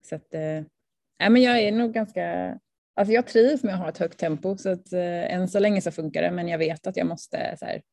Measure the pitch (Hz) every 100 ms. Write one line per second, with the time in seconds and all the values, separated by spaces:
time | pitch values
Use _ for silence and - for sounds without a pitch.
0 | - 156 _ 160 156 156 156 _ _ _
1 | _ _ 196 240 247 240 208 214 233 226
2 | 214 - 170 175 - - _ _ _ -
3 | 202 226 247 233 240 285 220 190 170 -
4 | 165 - 170 156 185 196 190 180 - 180
5 | 175 175 175 180 185 196 208 202 175 165
6 | 156 156 170 180 170 165 160 160 - 190
7 | 170 165 - - - 160 - - _